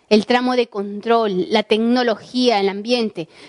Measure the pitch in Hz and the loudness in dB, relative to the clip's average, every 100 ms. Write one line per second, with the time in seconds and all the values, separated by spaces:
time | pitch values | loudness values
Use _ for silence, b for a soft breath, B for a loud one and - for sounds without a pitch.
0 | - 214 - 247 247 254 240 208 202 202 | 0 2 2 0 0 -2 -2 -4 -8 -8
1 | 220 233 220 185 - 214 214 214 233 247 | 0 0 0 -2 0 -2 0 0 2 0
2 | 240 208 - 247 247 208 196 196 214 247 | 0 -2 -6 -2 2 2 0 -2 -2 -2
3 | 220 - 160 B | -2 -6 -12 B